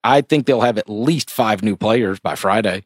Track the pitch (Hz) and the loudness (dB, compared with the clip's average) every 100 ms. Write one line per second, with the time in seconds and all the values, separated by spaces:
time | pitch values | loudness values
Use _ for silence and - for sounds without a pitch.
0 | 110 139 139 151 131 127 120 104 104 104 | 4 2 4 0 2 2 2 0 -6 -4
1 | 123 165 - - 113 104 104 98 107 117 | -2 -2 -4 -2 0 0 0 -2 0 2
2 | 107 98 87 76 98 104 107 90 | 0 -4 -6 -4 -2 0 0 -4